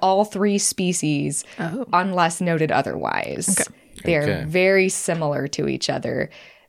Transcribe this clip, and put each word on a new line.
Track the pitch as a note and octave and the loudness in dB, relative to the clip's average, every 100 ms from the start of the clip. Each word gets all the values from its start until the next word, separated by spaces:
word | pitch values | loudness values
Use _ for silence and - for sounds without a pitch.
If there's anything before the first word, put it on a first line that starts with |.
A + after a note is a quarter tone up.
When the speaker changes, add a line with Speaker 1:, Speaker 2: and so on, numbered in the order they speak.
Speaker 1:
all | F#3 F#3+ G#3 | 2 4 2
three | G3 G#3 G3+ | 2 2 2
species, | - - F3+ F3 D3+ D3 D3 C#3+ - - | 0 0 0 0 0 0 0 -4 -8 -8
Speaker 2:
Oh. | D#3+ D#3+ - | -8 -6 0
Speaker 1:
unless | F3 F#3+ F3+ E3+ E3+ | 0 0 0 0 0
noted | F3 E3 D#3 | 0 2 2
otherwise. | - - - A#1 - - - F#3 F#3+ | 2 0 -2 -4 -2 -4 -4 -2 0
Speaker 2:
Okay. | - - _ - | -2 -8 _ -8
Speaker 1:
They | - D#3+ | 0 0
are | |
Speaker 3:
Okay. | D3 F#2 D3+ | 2 -2 -2
Speaker 1:
very | F3 F#3 F#3+ F#3+ | 2 4 6 4
similar | - - E3 D3+ C#3+ C#3 | 0 -4 -2 -2 -2 -4
to | - C#3+ | -2 -2
each | C3 - | -2 -2
other. | C3+ B2 B2+ D3+ - - - | -4 -4 -4 -4 -8 -20 -20